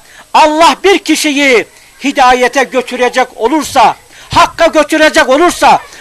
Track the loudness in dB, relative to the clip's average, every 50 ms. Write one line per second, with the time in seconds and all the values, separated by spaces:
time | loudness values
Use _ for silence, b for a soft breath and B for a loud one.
0 | B B B B B B 2 2 2 2 2 2 2 2 2 0 0 0 0 0
1 | -2 -4 -4 -4 -4 -4 -2 -2 0 0 0 0 -2 -4 b b b b b -10
2 | -8 -6 -2 2 2 2 2 2 0 -2 -2 -2 -4 -2 -4 -6 -6 -6 -6 -4
3 | -4 -2 -2 -4 -4 -4 -6 -6 -4 -2 -2 -4 -4 -2 0 2 2 2 0 -4
4 | _ B B B B B -2 0 0 0 0 0 -2 0 2 0 0 0 0 0
5 | 0 0 2 0 0 0 2 2 2 0 0 0 0 2 2 0 B B B B